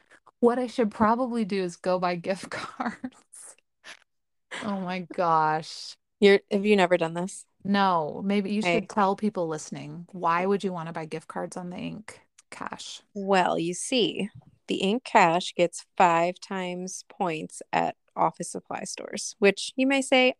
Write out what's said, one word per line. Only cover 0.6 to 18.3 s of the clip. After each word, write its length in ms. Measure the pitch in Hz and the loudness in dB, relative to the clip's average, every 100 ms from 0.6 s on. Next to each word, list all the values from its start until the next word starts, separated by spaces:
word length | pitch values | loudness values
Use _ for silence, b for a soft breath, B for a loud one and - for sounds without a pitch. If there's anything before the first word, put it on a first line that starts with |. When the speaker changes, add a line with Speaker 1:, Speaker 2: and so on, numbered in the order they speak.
| 247 | 0
Speaker 1:
should 240 | - 220 | 0 0
probably 540 | - 214 233 254 233 196 | 2 2 4 0 -2 -2
do 180 | 196 | -2
is 140 | 180 - | -2 -4
go 200 | 185 185 | -2 0
buy 180 | 180 180 | 0 -2
<laughs> 120 | 185 | -4
gift 220 | 190 - | -6 -8
cards. 1080 | - - - 240 - - - _ - - - _ _ B B _ _ _ _ _ - | -10 -8 -8 -8 -8 -12 -16 _ -20 -20 -20 _ _ B B _ _ _ _ _ -10
Oh 160 | 226 196 | -6 -4
my 260 | 180 185 175 | -4 -6 -6
gosh. 800 | - 175 160 156 156 160 - - - _ _ | 0 4 4 4 0 -4 -12 -16 -18 _ _
Speaker 2:
You're, 220 | 202 196 - | 6 6 4
have 140 | 202 208 | -2 4
you 100 | 202 | 6
never 220 | 175 180 | 6 4
done 160 | 165 | 2
this? 320 | 170 185 - - _ | -4 -6 -8 -18 _
Speaker 1:
No, 580 | 196 202 196 170 147 - 196 | -2 2 2 2 -2 -4 -2
maybe 260 | 202 190 | 0 0
you 100 | 208 | 0
Speaker 2:
Hey. 140 | 185 170 | 2 0
Speaker 1:
should 100 | - | 0
tell 260 | 220 196 202 | 2 2 2
people 320 | 208 190 165 | -2 -2 -2
listening. 600 | 156 - 143 147 160 175 | -4 -8 -12 -12 -14 -14
Why 340 | 180 170 170 185 | -4 0 2 2
would 180 | 196 | 0
you 100 | 196 | -2
wanna 180 | 175 160 | -6 -8
buy 120 | 165 160 | -8 -8
gift 220 | 160 - | -10 -10
cards 280 | 180 180 190 | -8 -8 -8
on 140 | 180 | -10
the 80 | 180 | -10
Ink 420 | 165 165 - - _ _ _ | -10 -12 -16 -20 _ _ _
Cash? 520 | - - - - - _ | -14 -12 -12 -14 -18 _
Speaker 2:
Well, 440 | 202 196 190 - 165 | -8 0 2 2 0
you 160 | 170 | -4
see, 560 | 180 - 254 190 - 202 - - _ - | -6 -4 0 0 -2 -8 -10 -20 _ -6
the 100 | - | -2
Ink 220 | 196 247 - | 0 -2 2
Cash 500 | 220 175 170 - - | 6 6 4 0 0
gets 300 | 170 - - - | 0 -2 -4 4
five 420 | 180 165 175 180 | 4 6 2 -2
times 640 | - 190 180 180 185 - - | -8 -6 -4 -6 -8 -12 -12
points 520 | - 180 156 180 - - | -4 -2 -2 -6 -12 -2
at 240 | 170 - - _ - | 0 0 -4 _ -2
office 360 | 165 | 0